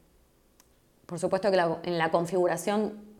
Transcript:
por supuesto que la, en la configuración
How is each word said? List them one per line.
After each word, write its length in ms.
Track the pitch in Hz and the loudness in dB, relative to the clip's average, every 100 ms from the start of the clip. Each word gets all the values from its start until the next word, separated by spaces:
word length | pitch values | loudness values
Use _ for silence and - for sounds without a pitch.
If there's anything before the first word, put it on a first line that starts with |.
| _ _ _ _ _ _ _ _ _ _ - | _ _ _ _ _ _ _ _ _ _ -14
por 120 | 170 | -4
supuesto 300 | 180 190 208 | -2 0 2
que 60 | 185 | 2
la, 240 | 170 160 | 2 0
en 140 | 175 170 | -2 -2
la 140 | 160 | 0
configuración 920 | 190 170 185 175 170 208 208 208 - - | 0 0 0 2 0 -2 -2 -2 -6 -18